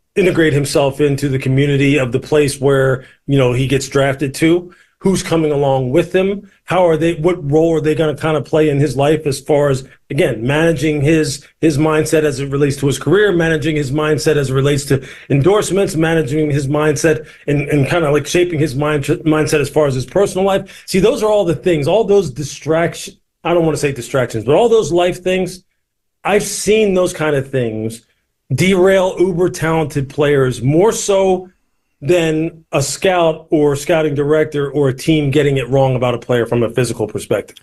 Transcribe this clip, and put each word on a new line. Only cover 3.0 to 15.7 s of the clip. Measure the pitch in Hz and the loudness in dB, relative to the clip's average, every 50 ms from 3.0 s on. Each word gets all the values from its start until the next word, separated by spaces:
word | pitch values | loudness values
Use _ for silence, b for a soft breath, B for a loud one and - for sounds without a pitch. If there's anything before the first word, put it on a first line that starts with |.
| B B B B B | B B B B B
you | - 139 | -2 2
know, | 139 131 123 123 | 2 2 2 2
he | 123 135 | 0 0
gets | 127 139 131 135 - | 0 0 -2 -2 -2
drafted | - 143 135 139 131 135 151 135 131 | 0 0 0 0 0 -2 -4 -6 -4
to, | - 165 160 170 175 180 - B B B B B B - | 0 2 2 2 2 -2 -6 B B B B B B -2
who's | 196 185 180 | -2 0 -2
coming | - - 165 165 156 151 | -2 -2 -2 0 0 0
along | 147 143 143 135 135 131 131 123 | 0 0 0 2 0 0 0 0
with | 131 170 175 170 - | 0 0 0 0 0
him. | 185 190 196 202 202 B B B B B | -2 0 0 -2 -6 B B B B B
How | - 160 185 180 | -2 0 2 2
are | 170 160 | 2 2
they, | 151 160 170 170 | 2 0 -2 -2
what | 156 151 180 180 180 143 139 | 0 -2 -2 -2 -2 -2 0
role | 143 156 165 165 165 | 2 2 2 2 2
are | 156 | 0
they | 143 156 151 | 0 0 0
gonna | 160 160 151 151 | 0 0 -2 -2
kinda | - 156 160 156 147 | -2 -2 -2 -2 -2
play | - - - 156 156 151 | -2 -2 0 2 2 2
in | 143 139 | 2 0
his | 147 151 120 | 0 0 0
life | 131 139 147 160 151 156 | 0 0 2 2 0 0
as | 147 131 - | -4 -6 -4
far | - - 156 143 143 143 | -2 0 0 2 2 2
as, | 135 127 - B B B B - | 0 -2 -6 B B B B -8
again, | 143 139 180 147 120 107 113 | -2 -2 0 0 -2 -2 -2
managing | 127 143 151 165 170 160 131 151 160 151 147 | -2 0 2 2 2 0 0 -2 -2 -2 0
his, | 135 151 165 156 151 143 127 - B B B B | 0 2 2 2 0 -2 -4 -10 B B B B
his | - 160 147 | 0 0 2
mindset | 135 156 156 156 156 156 156 160 156 151 | 2 2 2 2 0 0 2 2 2 2
as | 151 135 120 | 0 -2 -4
it | 139 139 | -6 -4
relates | 135 139 147 143 127 | -2 0 0 0 0
to | - 139 | 0 -2
his | 143 127 - | -2 -2 -2
career, | - - 165 202 214 202 185 | 0 2 2 4 4 4 2
managing | 170 165 165 160 156 135 160 151 | 2 2 0 0 0 -2 -2 -2
his | 151 147 135 | -2 -2 -2
mindset | 139 151 151 151 156 131 - 156 151 | -2 -2 0 0 0 0 2 0 0
as | 147 139 123 | 0 0 0
it | 131 | 0
relates | 135 135 143 147 139 - | 0 2 2 0 0 0
to | - 143 - B B B B B B | 0 -2 -2 B B B B B B
endorsements, | 135 139 135 175 202 214 185 - | 0 2 2 4 2 2 0 0